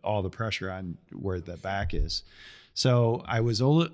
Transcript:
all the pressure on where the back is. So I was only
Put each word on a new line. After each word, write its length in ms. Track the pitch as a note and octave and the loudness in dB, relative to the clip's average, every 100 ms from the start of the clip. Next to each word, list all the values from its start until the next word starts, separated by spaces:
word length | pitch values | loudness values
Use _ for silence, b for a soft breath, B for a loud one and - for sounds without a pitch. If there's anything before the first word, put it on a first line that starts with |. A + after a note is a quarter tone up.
all 160 | - G#2 | -4 -2
the 80 | F#2 | -2
pressure 420 | - A2+ - F#2+ | -4 -6 -4 -6
on 280 | F#2 F#2 D#2+ _ | -8 -8 -10 _
where 280 | - F#2+ F2+ | -10 -6 -6
the 160 | F2+ E2+ | -6 -10
back 380 | F#2+ G2 F#2 | -6 -4 -2
is. 300 | E2 - - B B B B B | 0 -2 -4 B B B B B
So 480 | - C3+ A#2+ A#2 A#2+ - | 0 4 6 4 2 0
I 140 | A2+ | 0
was 220 | A#2 G#2+ | 2 2
only 280 | C3 D#3 E3 | 4 4 2